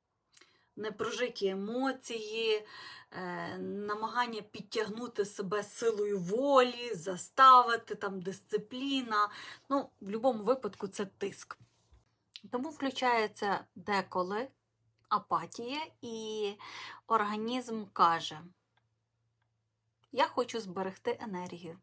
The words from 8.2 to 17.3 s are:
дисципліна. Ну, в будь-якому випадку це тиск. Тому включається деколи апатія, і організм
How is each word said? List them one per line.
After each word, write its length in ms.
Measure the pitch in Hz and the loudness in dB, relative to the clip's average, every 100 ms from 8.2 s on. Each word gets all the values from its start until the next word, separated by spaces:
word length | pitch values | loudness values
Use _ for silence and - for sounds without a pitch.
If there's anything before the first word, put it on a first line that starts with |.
дисципліна. 1080 | 180 185 - 208 214 254 277 269 240 214 208 - - - - | -8 -10 -4 -4 -4 -6 -2 -2 0 2 2 -2 -16 -14 -2
Ну, 120 | 277 | -2
в 240 | - - | -2 -8
будь-якому 400 | 196 214 254 233 | -6 0 2 2
випадку 440 | 202 262 214 - 196 | 2 0 -2 -6 -8
це 160 | - | -6
тиск. 540 | 196 - 196 - - - - _ _ - _ _ _ - 202 | -8 -6 -8 -8 -14 -16 -20 _ _ -20 _ _ _ -20 -8
Тому 200 | 247 285 | -6 -6
включається 920 | 302 269 269 254 233 214 - 208 185 - | -4 -6 0 2 4 2 -2 -2 -2 -4
деколи 720 | - 185 202 190 190 180 208 269 _ _ _ _ _ - | -12 -2 -2 0 -2 -2 -2 -6 _ _ _ _ _ -4
апатія, 800 | 208 - 170 165 - 233 285 - - | -2 0 -2 -2 -10 -8 -6 -8 -10
і 540 | 240 226 220 214 208 208 - - - - - | -10 -8 -6 -4 -4 -6 -12 -14 -14 -12 0
організм 800 | 220 208 | 2 2